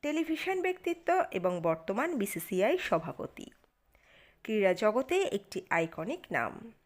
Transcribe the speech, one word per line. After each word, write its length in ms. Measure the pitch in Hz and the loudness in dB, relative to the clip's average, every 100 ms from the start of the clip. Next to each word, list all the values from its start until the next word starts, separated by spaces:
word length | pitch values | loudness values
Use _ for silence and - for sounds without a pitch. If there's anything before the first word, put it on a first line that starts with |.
টেলিভিশন 540 | 294 311 311 311 - 381 | -2 -2 -2 -2 -2 0
ব্যক্তিত্ব 460 | 370 370 - 339 - 359 - | 0 -2 -4 -4 0 2 2
এবং 200 | 190 180 180 | 0 0 0
বর্তমান 460 | 165 160 - 202 311 311 | 0 0 -2 -2 0 0
বিসিসিআই 560 | 196 - - 180 202 359 | -2 -4 -4 0 2 2
সভাপতি। 680 | - 165 165 - - - - _ _ _ _ _ _ - - _ | 2 0 -2 -8 -10 -10 -18 _ _ _ _ _ _ -20 -20 _
ক্রীড়া 280 | - 220 190 | -2 4 4
জগতে 420 | 180 214 220 262 370 392 202 | 6 4 2 2 2 2 -2
একটি 220 | - - - | -4 -10 0
আইকনিক 520 | 170 165 - 165 330 - | 0 0 -4 -6 -8 -4
নাম। 220 | 156 117 - 226 - | -2 -2 -6 -16 -20